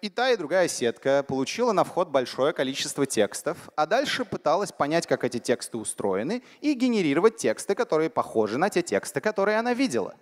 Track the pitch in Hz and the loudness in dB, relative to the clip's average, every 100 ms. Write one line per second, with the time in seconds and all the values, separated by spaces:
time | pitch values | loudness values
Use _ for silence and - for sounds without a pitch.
0 | 214 190 254 233 151 180 170 - 120 113 | -8 -2 0 0 2 2 2 0 -2 -2
1 | 139 139 139 135 135 - 240 190 151 - | 2 2 2 -2 -2 0 0 2 0 0
2 | 180 139 123 - 135 165 135 135 151 143 | 0 0 -2 0 0 2 -2 -2 -6 -2
3 | 139 - - - - 175 - - 156 214 | -2 2 0 0 -8 -8 -10 -2 0 2
4 | 285 - 247 185 - 165 202 - 143 160 | 0 -2 -4 -4 0 0 0 -2 0 0
5 | 165 131 123 117 - 120 - 117 104 - | 0 0 0 -4 0 -2 -2 -8 -8 -4
6 | 107 95 120 240 - - 294 277 247 226 | -2 0 -2 -6 -8 -6 -4 0 2 2
7 | 165 139 214 220 117 110 - 196 123 156 | 2 4 4 4 -2 -2 -2 -2 0 2
8 | 160 147 117 113 107 117 190 180 170 98 | 0 0 -2 0 0 2 0 0 0 -2
9 | - - 214 214 196 214 233 240 262 120 | -2 -4 -2 0 0 0 0 0 0 0
10 | 92 - | -4 -8